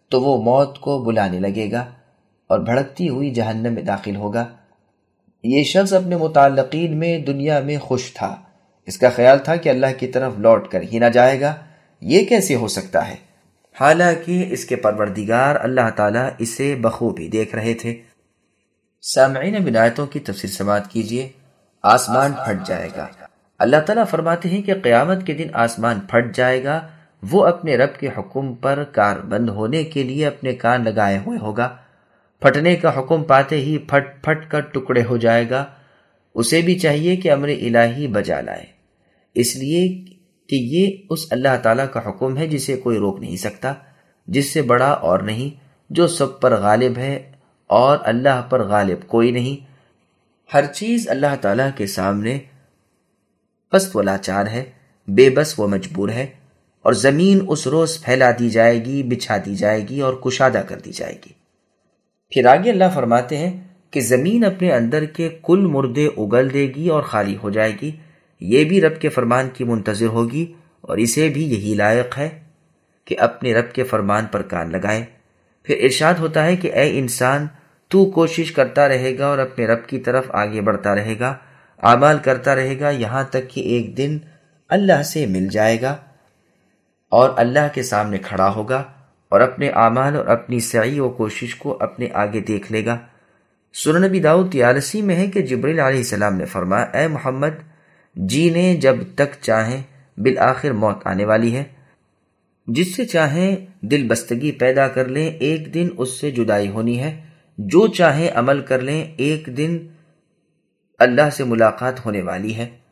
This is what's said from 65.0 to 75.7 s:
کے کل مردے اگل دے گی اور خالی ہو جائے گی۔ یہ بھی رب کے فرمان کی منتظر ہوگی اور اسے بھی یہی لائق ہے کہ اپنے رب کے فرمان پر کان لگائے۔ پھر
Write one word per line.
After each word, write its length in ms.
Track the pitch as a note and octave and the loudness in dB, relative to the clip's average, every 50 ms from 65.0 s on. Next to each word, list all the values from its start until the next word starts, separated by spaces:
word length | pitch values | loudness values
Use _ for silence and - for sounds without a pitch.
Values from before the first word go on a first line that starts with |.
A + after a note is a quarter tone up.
| D#3 | -2
کے 240 | D3+ - - E3 D#3+ E3 - | -4 -6 -6 -6 -6 -6 -6
کل 240 | - - F3 G3+ G3 | 0 2 4 4 4
مردے 400 | F3 C#3+ C3+ C3+ B2 A#2 C#3+ D3+ | 2 2 0 -2 -2 0 0 0
اگل 480 | D3+ - - G#2+ G2+ A2+ B2 C3 C3+ C3 | 0 0 -2 -2 2 2 2 2 2 0
دے 120 | C#3 C#3 C3 B2+ | -2 -2 -2 -2
گی 120 | C#3+ D#3+ F3 | -2 -2 0
اور 140 | D#3 D3+ | 0 0
خالی 340 | - - - G#2+ G2+ G2+ G2 G2 | -2 -2 -2 -2 -2 -2 -4 -6
ہو 80 | A2 G#2 | -6 -4
جائے 220 | G2 G#2+ G#2+ A2 G#2 G2+ | -2 0 0 0 -2 -6
گی۔ 80 | - D3+ D#3 D#3 - _ _ _ _ _ _ - | -10 -10 -10 -12 -18 _ _ _ _ _ _ -10
یہ 240 | - F2+ A#2 C#3 D3+ | -2 2 4 4 4
بھی 160 | D3+ F#3+ G3 | 4 4 4
رب 200 | E3 D#3 D#3 D#3+ | 4 2 0 0
کے 80 | - D3+ | -4 -4
فرمان 400 | D3+ C3 B2 A#2 B2 B2+ C3 C3 C3 | -2 0 0 2 2 0 0 -4 -6
کی 100 | - B2+ | -6 -4
منتظر 420 | A#2 A#2 A2 G2 A2 G#2 G2+ A#2 | -2 -2 -2 -2 -4 -2 0 0
ہوگی 460 | A2+ A2 A#2 A#2 A#2 C3 D3+ E3+ E3+ - - _ _ _ _ | 0 0 0 -2 -2 -2 -4 -6 -6 -10 -20 _ _ _ _
اور 160 | - - - | -10 -6 -2
اسے 320 | G2+ A#2 A#2 - D3+ D#3 D#3 | 0 0 0 2 2 0 0
بھی 240 | C3+ C#3+ D#3+ D3+ | 0 -2 -2 -2
یہی 220 | A#2+ G2+ G2+ G#2 G#2+ | -2 -2 -2 -2 -2
لائق 440 | G2+ G#2 G#2+ A2+ B2 B2 B2 - C3+ | 2 2 2 2 2 0 -2 -6 -6
ہے 200 | D3 D#3+ D#3 - - _ _ _ _ _ _ _ _ _ _ _ _ | -8 -8 -8 -12 -20 _ _ _ _ _ _ _ _ _ _ _ _
کہ 120 | - - - | -6 -2 0
اپنے 360 | A2+ A#2 - - C3 B2 A2 | 0 0 0 -2 -2 0 0
رب 180 | A2+ A#2 - | 0 0 -2
کے 120 | - C3 B2+ | -4 -6 -4
فرمان 400 | B2+ - G#2+ G2+ G2+ G2+ G#2+ A2 | -2 -2 -2 0 0 0 0 -2
پر 180 | A2 - G2+ | -4 -4 -6
کان 300 | F#2+ - - F2 E2 E2 | -6 -4 -6 -6 -6 -4
لگائے۔ 320 | E2 F#2 F#2 G2+ G#2+ A2+ A#2 A#2 _ _ _ _ _ _ _ _ _ _ | -4 -4 -2 -2 -2 -2 -4 -8 _ _ _ _ _ _ _ _ _ _
پھر 140 | _ - | _ -4